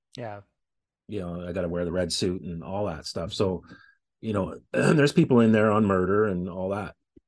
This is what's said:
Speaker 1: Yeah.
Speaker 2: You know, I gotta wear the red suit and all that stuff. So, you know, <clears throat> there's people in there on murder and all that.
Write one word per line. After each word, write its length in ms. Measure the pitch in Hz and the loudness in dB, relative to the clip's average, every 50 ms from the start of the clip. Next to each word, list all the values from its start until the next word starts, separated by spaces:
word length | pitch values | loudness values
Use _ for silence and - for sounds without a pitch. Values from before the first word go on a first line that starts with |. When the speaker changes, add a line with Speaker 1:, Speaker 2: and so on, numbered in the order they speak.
| _ _ - - | _ _ -16 -12
Speaker 1:
Yeah. 240 | 120 110 104 104 104 _ _ _ _ _ _ _ _ _ _ _ _ - | -12 -12 -12 -14 -18 _ _ _ _ _ _ _ _ _ _ _ _ -10
Speaker 2:
You 140 | 104 101 | -8 -8
know, 240 | 90 87 85 87 87 90 | -6 -6 -8 -8 -8 -6
I 40 | |
gotta 180 | 85 92 90 85 | -4 -4 -4 -2
wear 160 | 85 87 87 | -2 -2 -2
the 60 | 85 | -2
red 200 | 78 90 90 85 85 | -2 -2 -2 -2 -2
suit 280 | - - 92 90 95 | -2 -2 -2 -2 -4
and 220 | - 92 85 82 73 | -6 -10 -10 -10 -10
all 220 | 76 95 101 104 98 | -8 -6 -4 -4 -4
that 180 | 82 73 - | -6 -8 -10
stuff. 280 | - - 95 82 92 - | -10 -8 -8 -8 -6 -2
So, 300 | - 107 95 90 82 - - - - _ _ _ _ _ _ _ _ | -2 0 0 -2 -4 -8 -12 -20 -20 _ _ _ _ _ _ _ _
you 100 | - 110 104 | -8 -4 -2
know, 260 | 101 92 82 - - - | -2 -2 -4 -6 -12 -12
<clears throat> 60 | _ | _
there's 400 | - - - 143 170 151 139 143 - | -2 0 2 4 4 4 4 4 4
people 280 | - 160 127 131 120 | 4 4 6 6 6
in 100 | 117 110 | 6 6
there 200 | 110 107 107 110 | 6 6 6 4
on 140 | 104 107 110 | 4 4 4
murder 400 | 98 95 92 92 90 98 104 107 | 4 2 2 2 2 2 2 2
and 220 | 107 95 90 90 92 | 2 0 -2 -4 -6
all 220 | 85 92 92 95 | -6 -6 -6 -4
that. 260 | 98 104 98 82 - _ _ _ _ _ _ | -4 -6 -6 -10 -12 _ _ _ _ _ _